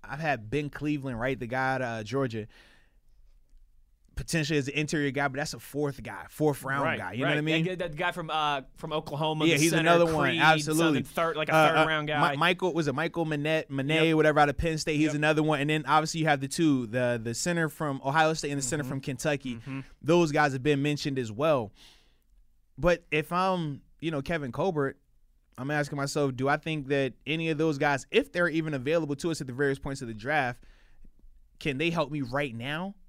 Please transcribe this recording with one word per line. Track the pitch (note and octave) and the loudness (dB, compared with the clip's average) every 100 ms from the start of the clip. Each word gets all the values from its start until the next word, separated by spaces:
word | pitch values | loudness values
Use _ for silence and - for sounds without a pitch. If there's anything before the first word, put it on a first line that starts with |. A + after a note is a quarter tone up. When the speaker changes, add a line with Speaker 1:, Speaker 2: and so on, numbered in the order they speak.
Speaker 1:
I've | - C#3+ | -12 -6
had | D#3+ C3 A2 | -2 -2 -2
Ben | C#3+ D3 | -4 -4
Cleveland, | - D3+ D3 C3+ A#2 | -6 -4 -4 -4 -4
right, | B2+ B2 | -4 -4
the | A#2+ | -4
guy | B2+ C3 C3 | -2 -2 -2
out | |
of | B2 A2+ G#2 | -4 -6 -4
Georgia, | C3 C3 A2+ G#2 - - _ _ _ _ _ - _ _ - - _ _ _ _ - | -2 -2 -4 -10 -16 -20 _ _ _ _ _ -20 _ _ -20 -20 _ _ _ _ -12
potentially | B2+ E3 D3 D3+ | -4 -2 0 0
as | C3+ | 0
an | |
interior | C#3+ D3+ D#3+ C#3+ | -4 -2 -2 -2
guy, | C3+ C#3+ | -2 -2
but | C3 | -4
that's | D#3 | -6
a | A#2 | -8
fourth | - C#3 D3 C3+ | -10 -6 -4 -6
guy, | A2 G2 E2+ | -12 -12 -14
fourth | - D3+ C3+ | 0 0 0
round | C3+ C#3 D3+ | -4 -2 0
Speaker 2:
Right, | C3 | -2
Speaker 1:
guy. | F#2 | -6
You | G#2+ D#3+ | -2 0
Speaker 2:
right. | |
Speaker 1:
know | D3+ | 0
what | |
I | |
mean? | D#3 D#3+ E3+ | 0 0 0
Speaker 2:
That, | F3+ | -2
that | F3 D3+ | -6 -2
guy | F3 | -4
from, | F3 E3 | -4 -4
uh, | D#3 D3+ C#3+ C3 - | -2 0 -2 -6 -14
from | D#3+ | -6
Oklahoma, | D#3 D#3 C#3+ D#3 D#3 D#3 | -6 -4 -4 -2 2 4
Speaker 1:
Yeah, | D3 | 4
Speaker 2:
the | |
Speaker 1:
he's | D#3+ | 4
Speaker 2:
center, | E3 | 4
Speaker 1:
another | E3 E3+ E3+ | 4 6 4
one. | D#3 C#3 | 2 2
Speaker 2:
Creed, | E3 | 4
Speaker 1:
Absolutely. | D3+ D#3 D3 D#3 E3 | 4 4 2 2 2
Speaker 2:
southern | C#3 | 2
third, | - - E3 D3+ | -2 -2 -2 -2
like | D3+ | 2
a | |
Speaker 1:
Uh, | D#3 D#3 | 6 6
Speaker 2:
third | D#3+ | 6
Speaker 1:
uh, | D#3 | 4
Speaker 2:
round | D#3 D3+ | 2 0
Speaker 1:
Mi-, | |
Speaker 2:
guy. | D3+ C#3+ C#3+ | 2 2 4
Speaker 1:
Michael, | E3+ F#3 F#3 | 2 4 0
was | D#3 D3 | 0 0
it | C3 | 0
Michael | E3 E3+ D#3+ | -2 -2 -2
Manette, | D3+ D3 D#3+ - | -2 0 0 0
Manet, | C#3 C3+ D#3+ D#3+ | -4 0 4 4
Speaker 2:
Yep. | D#3 | 6
Speaker 1:
whatever, | D#3 D3+ | 6 6
out | D3 | 4
of | C#3 | 4
Penn | E3 D#3 | -2 -2
State? | E3 D3 | -2 2
He's | D3+ | 2
Speaker 2:
Yep. | D3 | 2
Speaker 1:
another | D3+ D#3 | 2 2
one. | D#3 D3 | 2 0
And | C#3+ | 0
then | D#3 C3+ | -2 4
obviously | D3+ D#3 E3 | 2 2 -2
you | D#3+ | 0
have | D3 | 0
the | C3+ | 0
two, | - D#3+ C3+ A#2 | 2 2 2 0
the, | B2 B2 A#2+ | 0 0 0
the | A2+ | -4
center | A#2 F3+ E3+ D#3 | -4 -2 0 -2
from | - D#3 C3+ | -2 -4 -2
Ohio | C3+ D3+ D#3+ | 0 2 2
State | D#3+ D3 | 2 -2
and | C#3+ | -4
the | |
center | C3 D#3+ | -2 -4
Speaker 2:
Mm-hmm. | B2+ | -4
Speaker 1:
from | C3+ | -6
Kentucky. | C3+ B2+ D#3 D3 C3 A#2+ | -6 -4 -2 -2 -4 -10
Speaker 2:
Mm-hmm. | C3+ C3+ C3 - | -10 -12 -12 -8
Speaker 1:
Those | C3 F3 E3 | 2 4 4
guys | D3 D3 | 4 2
have | C3+ | 2
been | B2+ C#3+ | 2 2
mentioned | D3 D3 D3+ C3+ | 2 0 -2 -4
as | A#2 | -4
well. | G#2+ D#3+ C#3+ G#2 _ - _ _ _ _ _ _ _ _ - | 0 2 2 0 _ -20 _ _ _ _ _ _ _ _ 0
But | D#3+ E3+ _ | 2 2 _
if | D3+ D3+ | -4 0
I'm | F3 F#3+ F#3 D#3 C3+ _ _ | 0 0 0 -2 -8 _ _
you | D#3 | -4
know, | D#3 | -4
Kevin | C#3 E3+ C#3 | -2 -4 -4
Colbert, | B2 F#3 D3+ C#3 - _ _ _ _ _ - | -2 -2 0 -4 -6 _ _ _ _ _ -12
I'm | C3 | -4
asking | D3+ C#3+ D3 | -2 -2 -4
myself, | C#3 D#3+ C#3 B2+ | -4 0 0 0
do | C3+ | 0
I | D3+ | 0
think | E3 D#3 C3 | -2 -6 0
that | C#3+ C3+ - - | 0 0 -4 -6
any | D#3+ E3 | -4 -2
of | D3+ | 0
those | D#3+ C#3 | 0 2
guys, | D3 C3+ - | 0 0 0
if | G#3 - | 0 0
they're | F3 F3 | 0 0
even | D#3 D#3 | 0 -2
available | C#3 B2 E3+ D#3 C#3 | -4 0 0 0 -4
to | E3+ | -4
us | D#3 | -4
at | C3+ | -6
the | |
various | B2 C#3 C#3 | -2 0 0
points | D3 C#3 | -6 -8
of | B2 | -10
the | |
draft, | A2 A#2+ D3+ B2+ A#2+ - - _ - - - - - - _ | -8 -2 0 0 -6 -18 -20 _ -20 -20 -20 -20 -20 -20 _
can | D#3+ C3 | -6 -2
they | E3 | -2
help | E3 C#3+ | -2 -4
me | D3 | -4
right | B2 C3+ D3 A2+ | -4 -2 -4 -6
now? | B2+ D#3 F#3+ G3+ | -8 -8 -8 -12